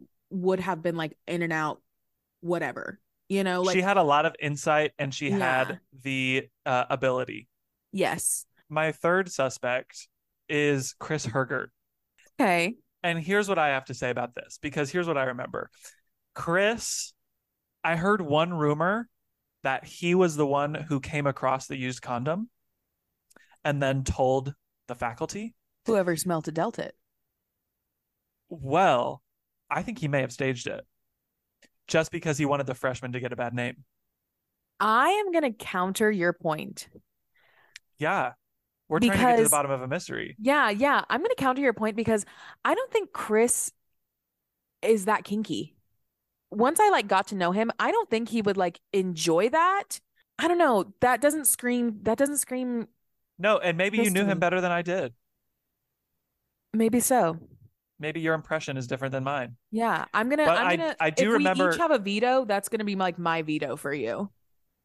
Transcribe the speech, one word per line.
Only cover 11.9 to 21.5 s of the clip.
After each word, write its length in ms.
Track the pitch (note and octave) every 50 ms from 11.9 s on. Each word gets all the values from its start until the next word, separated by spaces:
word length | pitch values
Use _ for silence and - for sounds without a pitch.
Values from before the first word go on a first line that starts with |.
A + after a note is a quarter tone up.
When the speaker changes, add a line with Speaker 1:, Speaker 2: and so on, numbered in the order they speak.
| _ _ _ _ _ _ _ _ _
Speaker 1:
Okay. 380 | - C4+ G3+ F3 E3+ E3+ G3 A#3+ - _ _ _ _ -
Speaker 2:
And 160 | F3 E3+ E3 D3+
here's 240 | F3 G3 G#3 G#3
what 120 | G3 F#3+ E3+
I 100 | D3+ D3
have 160 | C3+ C3 C3
to 80 | - B2+
say 160 | - C3 B2
about 260 | A#2+ B2 A#2+ B2 -
this, 220 | - - - - -
because 300 | - D3 - D#3+ D3 C#3
here's 160 | - F3+ F3
what 100 | E3+ D#3
I 80 | C#3 C3
remember. 440 | B2+ B2 B2 B2 - - - - - _ _ - - - _ _ _ _ _ _ _ -
Chris, 800 | - - E3+ E3+ F#3 G3+ G#3+ A#3 A3 - - - - - - - _ _ _ _ _ _ _ _ _ _ _ _ _ -
I 100 | E3 E3+
heard 240 | E3 F3 G3 G#3 G3+
one 320 | F3 D3 D3 D3+ E3 F3+ F3+
rumor 540 | D#3+ D3+ D3 D3 D3+ E3 F3+ G#3 A#3 A#3 - _ _ _ _ _ _ _ _ _ _
that 240 | - C3+ C3+ - -
he 280 | - - - E3+ F3 F3
was 220 | F#3 F#3 E3+ D#3
the 100 | D3 D3+
one 280 | C#3 C#3 C#3+ C#3+ D3 D3+
who 260 | D3+ D3+ - C#3+ C3+
came 260 | C#3 - D#3 D3 C#3+
across 420 | C#3 C3 - - C3